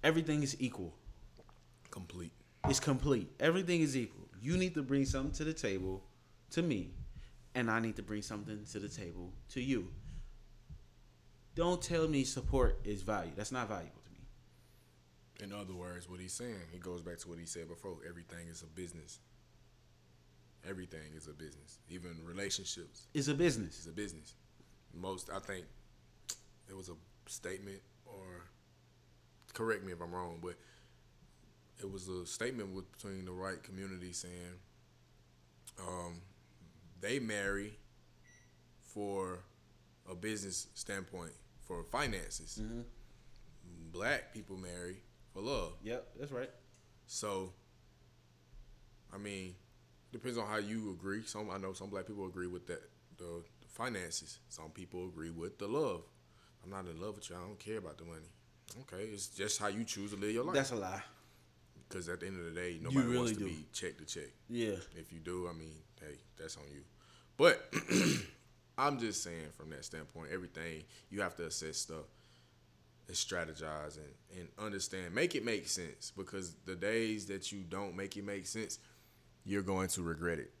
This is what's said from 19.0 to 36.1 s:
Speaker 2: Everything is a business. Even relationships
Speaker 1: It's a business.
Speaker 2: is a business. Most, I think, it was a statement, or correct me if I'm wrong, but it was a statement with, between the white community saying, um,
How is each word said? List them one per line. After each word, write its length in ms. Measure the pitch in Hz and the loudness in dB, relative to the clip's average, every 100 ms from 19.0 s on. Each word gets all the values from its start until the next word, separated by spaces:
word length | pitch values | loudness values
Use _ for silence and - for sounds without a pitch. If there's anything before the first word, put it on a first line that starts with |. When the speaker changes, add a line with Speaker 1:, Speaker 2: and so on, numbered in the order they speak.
| 71 - - - - - - - - - - - - - - - 95 | -12 -14 -16 -20 -20 -20 -20 -20 -20 -20 -20 -20 -20 -20 -20 -14 -6
Speaker 2:
Everything 460 | 95 90 82 76 78 | -6 -6 -8 -10 -10
is 120 | 76 | -12
a 40 | |
business. 460 | 73 78 76 73 - - | -10 -10 -12 -18 -20 -12
Even 280 | 90 87 82 | -8 -8 -8
relationships 840 | 82 90 101 98 95 - 82 - - | -8 -4 -2 -2 -2 -6 -8 -16 -4
Speaker 1:
It's 140 | - 139 | 0 4
a 60 | |
business. 440 | 143 175 117 90 - | 6 6 6 -2 -4
Speaker 2:
is 60 | 82 | -8
a 60 | |
business. 420 | 82 104 80 76 - - - - - - | -4 -4 -4 -14 -20 -20 -20 -20 -20 -16
Most, 380 | 85 92 95 - | -6 -2 -2 -2
I 80 | 95 | -4
think, 260 | - 95 82 - - - - - - - - - - | -4 -6 -6 -16 -20 -20 -20 -20 -8 -8 -8 -20 -14
it 80 | 98 | -10
was 120 | 90 | -10
a 60 | 80 87 - - | -12 -16 -20 -12
statement, 540 | - - 95 101 98 - - | -8 -6 -6 -8 -12 -14 -20
or 380 | - 101 92 87 87 - - - - - - - - - - | -16 -14 -12 -12 -14 -20 -20 -20 -20 -20 -20 -20 -20 -20 -14
correct 300 | - 113 107 | -2 2 2
me 80 | 95 | 0
if 80 | 87 | -6
I'm 100 | 85 | -4
wrong, 280 | 90 90 82 | -2 -2 -4
but 140 | 85 85 - - - - - - - - - - - - | -6 -8 -16 -20 -20 -20 -20 -20 -20 -20 -20 -20 -20 -10
it 100 | 101 | -6
was 180 | 95 92 | -6 -4
a 180 | 90 85 | -4 -4
statement 440 | - 117 127 98 | -2 -2 -2 -4
with, 160 | 95 87 | -4 -8
between 320 | - 104 95 92 | -10 -8 -6 -6
the 60 | |
white 300 | 90 95 90 | -4 -2 -4
community 500 | - 95 98 95 90 | -6 -8 -6 -6 -6
saying, 460 | 87 90 90 87 92 - - - - - - - - - - - - | -6 -6 -8 -10 -12 -16 -20 -20 -20 -20 -20 -20 -20 -20 -20 -18 -8
um, 420 | 90 90 87 | -4 -2 -4